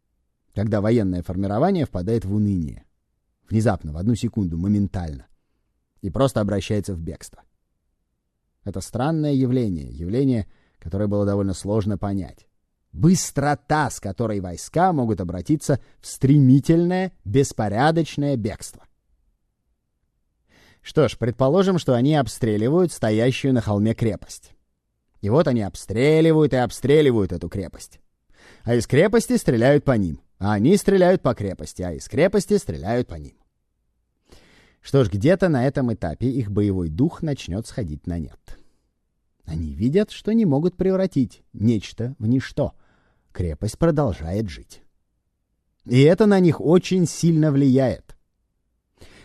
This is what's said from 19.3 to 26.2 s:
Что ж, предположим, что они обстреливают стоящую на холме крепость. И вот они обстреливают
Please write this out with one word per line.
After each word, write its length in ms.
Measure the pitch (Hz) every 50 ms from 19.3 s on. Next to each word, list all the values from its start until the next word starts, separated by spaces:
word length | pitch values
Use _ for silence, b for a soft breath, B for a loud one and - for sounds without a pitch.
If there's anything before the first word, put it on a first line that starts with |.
| _ _ _ _ _ _ _ _ _ _ _ _ _ _ _ _ _ _ _ _ _ _ _ b b b b b b b b
Что 260 | - - 151 151 107
ж, 80 | -
предположим, 640 | - 117 117 113 - 131 131 147 190 190 190 190 160
что 160 | - - 131
они 200 | 120 123 143 156
обстреливают 760 | 147 135 110 - - - 113 104 104 107 123 151 180 185 165 -
стоящую 640 | - - 113 110 107 117 131 123 - - 139 131
на 60 | 120
холме 340 | - - 104 101 104 110 113
крепость. 580 | - 120 117 92 - - - - - _ _ - _ _ _ _ _ _ _ _ _ _ _ _ _
И 100 | - 101
вот 160 | 110 151 175
они 160 | 151 123 117 104
обстреливают 920 | 92 - - - - 98 110 127 147 156 160